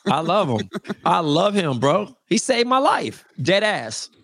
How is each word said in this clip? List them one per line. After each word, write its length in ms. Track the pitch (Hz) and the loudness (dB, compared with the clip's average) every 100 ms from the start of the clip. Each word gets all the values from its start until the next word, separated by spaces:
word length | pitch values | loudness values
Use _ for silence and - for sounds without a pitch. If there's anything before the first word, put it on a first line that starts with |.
| - | -2
I 120 | 139 | 0
love 280 | 165 196 175 | 2 0 0
him. 200 | 110 98 196 - | -2 -4 -10 -10
<laughs> 200 | - 170 | -6 0
I 140 | 180 | 0
love 340 | 156 151 202 | 2 2 2
him, 260 | 202 165 123 | 0 -2 0
bro. 360 | 180 190 208 - - | 2 0 -2 -10 -4
He 100 | 220 | -2
saved 300 | - 240 240 | 0 0 2
my 80 | 262 | 2
life. 460 | 302 339 139 - _ - | 2 0 -4 -10 _ -6
Dead 220 | 127 196 | 0 2
ass. 460 | 214 170 113 - - _ | 2 -2 -6 -10 -14 _